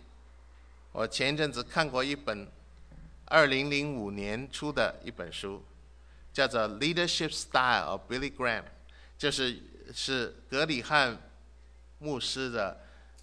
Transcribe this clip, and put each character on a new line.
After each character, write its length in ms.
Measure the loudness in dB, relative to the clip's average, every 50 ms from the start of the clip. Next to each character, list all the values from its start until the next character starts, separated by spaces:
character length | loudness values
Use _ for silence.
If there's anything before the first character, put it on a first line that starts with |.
| -20 -20 -20 -20 -20 -20 -20 -20 -20 -20 -20 -20 -20 -20 -20 -20 -18 -8
我 160 | -4 -2 -2
前 260 | -2 0 2 2 2
一 40 | 2
阵 140 | 2 0 0
子 140 | 0 -4 -6
看 240 | -2 0 2 2 2
过 160 | 2 0 0
一 100 | 0 -2
本 320 | -4 -2 -4 -4 -4 -6 -12 -16 -20 -20 -20 -20 -20 -20 -18 -18 -18 -18 -18 -18 -16 -2
二 220 | 6 8 8 8
零 240 | 8 6 2 0 0
零 240 | 0 0 0 -2 -2
五 140 | -4 -4 -4
年 400 | -4 -4 -4 -2 -4 -4 -6 -8
出 180 | -8 -6 -4 -2
的 300 | 2 2 2 2 0 -4
一 80 | -10 -12
本 220 | -10 -10 -10 -10
书， 320 | -8 -8 -6 -6 -8 -8 -12 -16 -20 -20 -20 -20 -20 -20 -20 -20 -20 -20 -16 -4 0
叫 120 | 2 2
做 220 | 4 4 2 2 2 0 0
《Leadership 520 | 0 0 2 2 2 2 0 0 -2 -2
Style 540 | -4 -6 -4 2 4 4 6 6 4 4 2
of 160 | 0 -2 -4 -4 -4
Billy 200 | -4 -2 -2 -4
Graham》， 300 | -4 -2 -2 0 0 -2 -4 -10 -16 -20 -20 -20 -20 -20 -20 -20 -8
就 140 | -2 -2 0
是， 280 | 2 2 0 0 -2 -4 -10 -16 -18 -18 -16 -12 -8
是 420 | -6 -2 -2 0 0 -2 -2 -6 -10 -10 -4
格 160 | 0 0 2
里 160 | 2 0 -2
汉 360 | 0 4 4 6 6 4 2 -4 -10 -16 -20 -20 -20 -20 -20 -20 -20 -20 -20 -20 -20 -20 -16 -8
牧 220 | -4 -4 -2 -2
师 300 | -2 -4 -2 -2 -2 -2
的， 280 | 0 0 0 -2 -4 -8 -14 -20 -20 -20 -20 -20 -20 -14